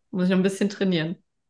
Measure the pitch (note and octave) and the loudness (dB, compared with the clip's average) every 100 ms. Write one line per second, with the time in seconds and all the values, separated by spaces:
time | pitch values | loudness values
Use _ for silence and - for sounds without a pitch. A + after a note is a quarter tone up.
0 | - F3+ F3+ F#3 F#3+ F#3+ G3+ - F#3+ E3+ | -8 -2 2 2 2 0 -4 -2 0 0
1 | D#3+ F3+ _ _ | -2 -8 _ _